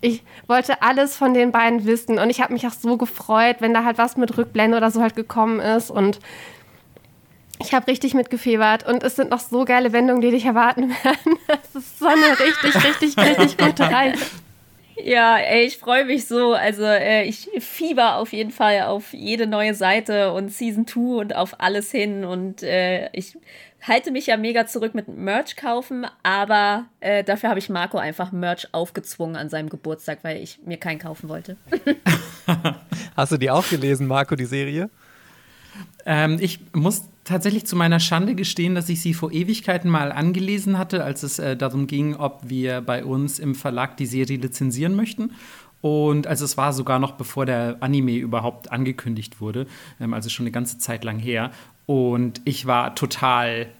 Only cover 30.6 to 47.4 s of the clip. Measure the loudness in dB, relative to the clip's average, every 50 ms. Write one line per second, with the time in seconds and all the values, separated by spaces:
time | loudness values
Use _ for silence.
30.6 | -14 -12 -12 -10 -8 -8 -8 -8 -10 -12 -14 -14 -14 -12 -12 -12 -12 -14 -18 -18
31.6 | _ -6 -6 -4 0 -2 -2 0 2 0 0 2 0 -10 -16 -12 -2 -2 -2 0
32.6 | 0 -4 -4 -4 -10 -12 -12 -12 -12 -10 -2 -2 0 0 0 0 0 2 2 2
33.6 | 0 0 -2 -2 0 0 0 0 0 0 2 0 2 0 0 -4 -2 -4 -4 -4
34.6 | -4 -4 -4 -4 -6 -6 _ _ _ _ _ -20 _ -20 -20 _ _ _ _ _
35.6 | -20 -20 -20 -20 -20 -20 _ _ -6 -2 0 0 2 0 0 0 -2 -4 -4 -6
36.6 | -14 -6 _ 0 0 0 0 -2 -8 -12 _ _ _ -4 -4 -2 0 0 -2 -2
37.6 | -4 -4 -2 0 2 4 4 2 2 2 0 0 0 0 -2 -2 -4 -6 -4 -4
38.6 | -2 -2 0 -2 -2 -2 -4 -2 0 -2 -2 -2 -4 -4 -2 -4 -2 -2 -2 -4
39.6 | -2 -2 -2 0 0 0 0 0 0 -2 -4 -2 -2 0 0 0 -2 -2 -2 -2
40.6 | 0 0 0 0 -2 -2 -2 -4 -2 -4 -6 -6 -6 -8 -6 -4 -4 -4 -2 -2
41.6 | -4 -4 -2 -2 -4 -2 -2 -2 -2 -2 -4 -4 -6 -6 -6 -8 -12 -8 -6 -4
42.6 | -4 -4 -4 -6 -4 -4 -6 -4 -4 -4 -4 -2 -2 -4 -4 -6 -4 -4 -6 -4
43.6 | -4 -6 -4 -4 -4 -6 -6 -6 -8 -4 -2 -2 -2 -2 -2 -6 -6 -8 -6 -4
44.6 | -4 -4 -2 -2 -2 -2 0 0 -2 -2 -4 -6 -6 -6 -8 -12 -20 -20 -20 -20
45.6 | -20 -20 _ _ -2 0 0 2 2 2 2 0 0 -2 -4 -4 -4 -6 -4 -2
46.6 | -2 -2 -2 -2 -2 0 0 0 0 -2 -4 -10 -12 -10 -4 -4